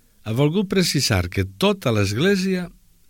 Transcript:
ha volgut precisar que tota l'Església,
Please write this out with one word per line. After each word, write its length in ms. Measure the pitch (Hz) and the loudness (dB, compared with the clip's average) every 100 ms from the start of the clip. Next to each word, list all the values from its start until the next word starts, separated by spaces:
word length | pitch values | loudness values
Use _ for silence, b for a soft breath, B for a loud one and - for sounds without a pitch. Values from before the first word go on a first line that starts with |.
| b b 107 | b b -4
ha 80 | |
volgut 320 | 117 147 185 190 | 0 2 2 0
precisar 640 | 196 170 147 - 95 87 | 0 0 0 0 0 0
que 160 | - 98 | -2 -4
tota 460 | - 202 202 131 | 0 0 0 0
l'Església, 760 | 107 98 104 185 202 190 185 175 - _ _ | 0 0 0 0 0 0 -4 -6 -14 _ _